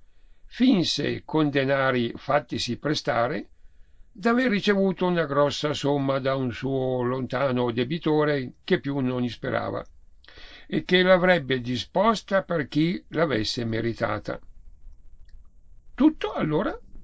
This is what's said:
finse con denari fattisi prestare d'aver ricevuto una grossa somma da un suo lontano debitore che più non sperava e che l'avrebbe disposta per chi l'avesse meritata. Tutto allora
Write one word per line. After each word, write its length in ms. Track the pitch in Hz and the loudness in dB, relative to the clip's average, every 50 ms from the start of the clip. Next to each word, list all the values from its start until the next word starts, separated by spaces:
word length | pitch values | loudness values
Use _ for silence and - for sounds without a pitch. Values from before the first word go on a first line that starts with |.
| - - - - - - - - - | -20 -20 -20 -20 -20 -20 -20 -20 -20
finse 760 | - - - 240 262 262 185 156 - - - 143 127 120 113 - | -10 -2 2 4 4 4 4 2 0 0 -2 -2 -2 -4 -6 -6
con 260 | - - 156 156 147 | -2 0 2 2 2
denari 640 | 135 139 135 131 139 139 135 135 127 127 117 117 - | 2 2 2 2 2 2 2 2 2 2 0 -2 -4
fattisi 640 | - - - 131 151 156 - - 117 - - 117 - | -8 -4 0 0 0 0 -2 -8 -6 -4 -4 -6 -4
prestare 720 | - 143 151 - - - 127 117 117 123 156 196 - - - - - - - - - _ - - - - | -2 -4 -2 -2 -2 -2 0 0 0 0 -2 -6 -8 -10 -18 -20 -20 -20 -20 -20 -20 _ -20 -20 -20 -20
d'aver 380 | - - 180 233 233 247 262 247 | -10 -4 0 0 2 2 2 2
ricevuto 580 | 202 202 - 208 202 196 196 190 180 - 180 180 | 0 0 2 2 2 2 2 0 0 0 0 0
una 180 | 175 170 160 | 2 0 0
grossa 480 | 143 139 139 147 143 127 - - 151 143 | 0 2 2 2 2 2 -2 -2 -4 -2
somma 460 | - - 143 143 143 139 135 135 135 | -2 0 0 2 2 2 0 0 0
da 160 | 131 131 135 | 0 0 0
un 160 | 135 131 127 | 0 -2 -4
suo 500 | 110 - - 131 135 135 131 131 127 127 | -4 -4 -4 -2 -2 0 0 0 0 0
lontano 720 | 123 120 127 131 131 120 - 123 139 139 127 123 123 120 | 0 -2 -2 -2 -4 -4 -2 0 0 0 2 2 0 0
debitore 840 | 117 117 127 123 156 175 - 160 151 151 151 147 147 143 127 120 - - - | 0 0 -2 -2 -2 -2 0 2 2 4 4 2 2 0 -2 -6 -10 -8 -2
che 180 | - 185 170 | 0 0 0
più 180 | - 139 139 143 | 0 -2 -2 -2
non 280 | 131 127 127 127 123 120 | 0 0 0 0 -2 -2
sperava 560 | 113 - - 131 113 110 107 104 104 110 - - - - - - - - - - - - - - - - - - | -4 -6 -6 -4 -2 -2 -2 -4 -6 -8 -8 -10 -16 -20 -20 -20 -20 -20 -20 -20 -20 -20 -20 -20 -20 -20 -10 -4
e 160 | - - - | -4 -4 0
che 180 | - 180 185 | 2 4 4
l'avrebbe 600 | 185 185 190 180 170 185 180 175 143 127 135 131 | 6 6 6 6 6 4 4 4 2 0 -2 -2
disposta 840 | 120 120 127 120 101 - - 175 196 226 226 196 - - 196 196 185 | -2 -2 -4 -4 -4 -2 0 2 2 2 2 0 -2 -2 -2 -2 0
per 240 | - 170 165 143 - | 0 -4 -4 -4 -2
chi 360 | - 151 156 165 190 233 - - | 0 0 2 2 0 -4 -6 -6
l'avesse 560 | - 151 165 165 131 107 107 - - - 117 | -2 0 0 0 0 0 -2 -2 -4 -4 -4
meritata. 760 | 113 113 110 117 117 110 - 113 104 107 104 - - - - - - - - - - - - - - - - - - - - - - - - - - - - - - - - - - - | -2 -2 -2 -2 -2 -2 -2 -2 -4 -4 -4 -6 -8 -8 -8 -10 -16 -20 -18 -18 -20 -20 -18 -20 -20 -20 -18 -20 -20 -20 -20 -20 -20 -20 -20 -20 -20 -20 -20 -20 -20 -20 -20 -20 -10 0
Tutto 380 | - 254 311 311 - - 415 - | 4 4 4 4 2 -6 -6 -4
allora 440 | 302 180 156 151 156 208 294 381 494 - - - - | -2 -2 0 0 0 0 -2 -4 -8 -12 -16 -16 -16